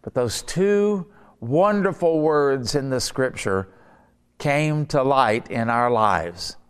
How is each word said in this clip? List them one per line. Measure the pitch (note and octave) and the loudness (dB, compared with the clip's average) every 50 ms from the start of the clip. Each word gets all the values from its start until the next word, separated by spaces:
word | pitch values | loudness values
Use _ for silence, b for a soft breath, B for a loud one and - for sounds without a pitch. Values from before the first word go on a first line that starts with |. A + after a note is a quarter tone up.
But | - A2 - | -14 -6 -4
those | C3 B2 A#2 - - | -2 -2 -2 -4 -6
two | - - - E3+ F#3+ G3+ G#3 G3+ G#3 G#3 G#3 G3 E3+ B B B B B B B | -10 -6 -2 0 0 2 2 2 2 0 0 -2 -4 B B B B B B B
wonderful | - A#2 C3 D#3 F#3+ G#3 G#3 G#3 F#3 G3 E3 - F3 E3+ E3 D#3+ | -8 -2 0 2 2 2 2 2 0 -2 -2 0 0 0 2 2
words | D3+ D#3+ D#3 D3 C#3+ C#3 C3+ C#3 B2 A2 - | 2 2 2 4 2 2 0 0 -2 -2 -2
in | D3 C3+ C3+ | -2 -2 -2
the | C3 B2+ | -4 -4
Scripture | - - - - C3 B2+ B2 - - G#2+ G2 F#2+ F#2+ b b b b b b b b b b b _ _ _ _ | -4 -4 -2 -2 -2 -2 -4 -6 -4 -2 -2 -2 -2 b b b b b b b b b b b _ _ _ _
came | - D3+ C#3+ D3 D#3 D3+ D3+ D3+ D3 | -4 -2 0 0 0 0 0 -2 -2
to | D3 - D3 C3 | 0 0 0 2
light | C3+ C#3 C3+ C3 A2 G#2+ A#2 - - | 2 4 4 4 2 2 0 -2 -6
in | - B2 A#2 A2+ | -4 -4 -2 0
our | A#2 A#2+ A#2+ B2 | 0 0 2 2
lives. | A#2+ A2 A2 G#2 F#2+ E2+ D#2+ E2+ F2 F2 - - - - _ _ | 2 4 4 4 2 2 -2 -4 -8 -10 -12 -12 -12 -14 _ _